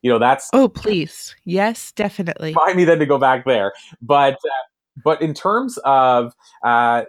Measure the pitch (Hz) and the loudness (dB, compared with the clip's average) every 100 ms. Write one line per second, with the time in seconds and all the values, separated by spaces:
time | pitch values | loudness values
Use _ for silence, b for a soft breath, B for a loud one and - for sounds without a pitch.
0 | 123 117 120 - - 254 254 - 214 190 | -2 2 2 0 0 2 2 0 -4 -4
1 | 160 - - - - 180 214 226 - - | -6 -12 -20 -16 -6 -2 -2 -4 -10 -6
2 | 202 - 170 - 160 160 165 180 165 165 | -6 -6 -8 -8 -4 0 0 2 4 4
3 | 143 139 131 127 131 120 98 B B B | 2 2 2 0 0 0 0 B B B
4 | 120 143 139 135 151 135 - _ _ - | 0 2 2 0 -6 -8 -10 _ _ -6
5 | 156 156 156 147 190 220 262 - 139 135 | -2 -2 -2 -4 -4 -2 -4 -4 0 2
6 | 127 123 120 - b b 120 120 120 117 | 4 2 0 -8 b b 0 2 2 0